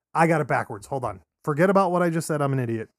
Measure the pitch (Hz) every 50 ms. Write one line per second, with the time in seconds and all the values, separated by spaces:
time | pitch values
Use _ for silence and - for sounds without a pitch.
0 | _ _ - 151 170 160 165 156 147 120 147 120 113 - 120 101 101 - 143 135
1 | 120 110 - 76 - _ _ _ - 156 147 139 175 190 196 196 196 175 180 175
2 | 175 175 160 170 - - 160 147 147 139 135 131 123 113 117 113 110 - _